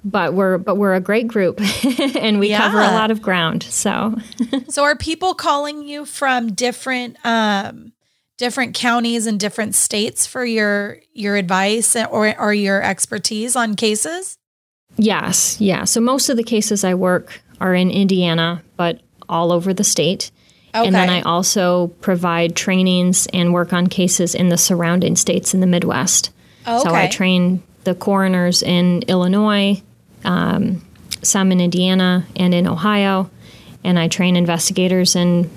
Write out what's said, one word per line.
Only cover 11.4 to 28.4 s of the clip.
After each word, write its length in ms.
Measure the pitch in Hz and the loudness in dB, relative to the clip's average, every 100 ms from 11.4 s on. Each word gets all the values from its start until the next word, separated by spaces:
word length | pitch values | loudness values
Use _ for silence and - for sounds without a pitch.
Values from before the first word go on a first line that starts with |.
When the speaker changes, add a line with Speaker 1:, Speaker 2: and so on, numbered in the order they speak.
| 180 190 196 220 220 240 | 0 0 2 0 0 0
Speaker 2:
or, 420 | 226 214 214 - | -2 0 0 0
or 140 | 208 | 0
your 260 | 208 202 196 | 0 0 0
expertise 760 | 196 190 - 214 - 214 233 247 | 0 -4 -6 -6 -6 -6 -4 -2
on 180 | 226 | -2
cases? 640 | 202 220 214 311 349 381 - _ _ _ _ _ - | 0 0 0 -4 -6 -12 -16 _ _ _ _ _ 0
Speaker 1:
Yes. 640 | 214 180 - 180 - - | 0 0 0 -2 -2 0
Yeah. 240 | 202 175 | 0 0
So 160 | 196 233 | 0 0
most 280 | 233 269 277 | 0 0 0
of 80 | 240 | -2
the 80 | |
cases 400 | 226 220 214 202 | 0 -2 0 -2
I 100 | 185 | 0
work 460 | 180 185 180 - - _ - | 0 0 0 -2 -20 _ -6
are 140 | 185 | 0
in 160 | 180 185 | 2 2
Indiana, 720 | 190 196 185 175 165 165 170 - - | 2 2 2 0 0 -2 -4 -12 -4
but 240 | 170 - _ _ - | -4 -4 _ _ -6
all 240 | 170 170 | -2 0
over 200 | 175 180 | 0 0
the 100 | 190 | -2
state. 460 | 202 - 156 202 - _ _ _ _ | 0 0 0 -2 -8 _ _ _ _
And 200 | 220 233 | 0 2
then 140 | 190 180 | 4 4
Speaker 2:
Okay. 100 | 180 | 2
Speaker 1:
I 40 | |
also 680 | - 170 185 208 180 180 170 - | 0 0 0 2 2 2 0 -4
provide 540 | - 180 175 170 170 | -2 0 0 0 0
trainings 720 | 170 - 185 185 180 180 180 - | -2 0 2 4 4 2 2 0
and 200 | 185 175 | 0 2
work 200 | 175 170 | 2 0
on 140 | 180 180 | 0 0
cases 460 | - 180 - 170 | 2 0 2 0
in 140 | - 180 | 2 2
the 80 | 165 | 2
surrounding 600 | - 175 170 180 - 175 | 2 2 2 2 2 0
states 380 | - 175 - | 0 0 0
in 60 | 190 | 2
the 60 | 185 | 2
Midwest. 640 | 175 165 - 180 - - _ - _ | 2 0 -2 0 0 -2 _ -20 _
So 260 | - 233 254 | -4 0 2
I 140 | 170 | 2
Speaker 2:
Okay. 40 | 185 | 2
Speaker 1:
train 540 | - 185 185 180 185 - _ | 0 0 2 2 0 -6 _
the 100 | 190 | -4
coroners 680 | 180 - 196 190 185 | -2 0 0 2 2